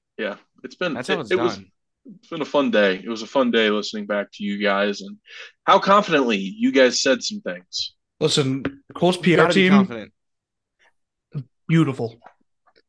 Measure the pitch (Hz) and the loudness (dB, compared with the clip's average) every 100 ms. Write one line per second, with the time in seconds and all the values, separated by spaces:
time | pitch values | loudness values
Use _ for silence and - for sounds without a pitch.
0 | _ - 104 101 _ _ 127 - 180 123 | _ -10 -8 -10 _ _ -18 -8 -6 -6
1 | 127 175 117 135 117 98 98 _ _ _ | -4 -4 -2 -2 -2 -4 -12 _ _ _
2 | - 185 _ 165 139 147 135 107 101 92 | -20 -20 _ -10 -2 0 2 4 2 0
3 | 104 110 110 139 123 113 110 104 101 107 | -6 -10 -4 0 2 2 2 0 -4 -8
4 | 104 104 98 - 104 101 104 98 101 101 | -6 -4 -6 -8 -8 -4 -2 0 -2 -4
5 | 98 - _ - - _ - 190 190 202 | -10 -18 _ -20 -20 _ 2 2 4 2
6 | 202 156 123 104 95 104 123 131 127 113 | 4 0 2 -2 -4 -2 0 4 4 4
7 | 139 127 - 104 - 90 - - - - | 0 0 -4 -10 -10 -12 -12 -12 -12 -14
8 | _ - 156 156 131 135 - - - - | _ -4 -2 0 -2 -4 -6 -12 -18 -2
9 | 175 180 180 156 165 185 185 202 190 117 | 0 2 2 4 4 4 6 6 4 -2
10 | 98 _ _ _ _ _ _ _ _ _ | -14 _ _ _ _ _ _ _ _ _
11 | _ _ _ 147 123 _ - 165 139 123 | _ _ _ -14 -14 _ 0 2 2 -2
12 | 117 - - _ _ _ _ _ | -8 -10 -20 _ _ _ _ _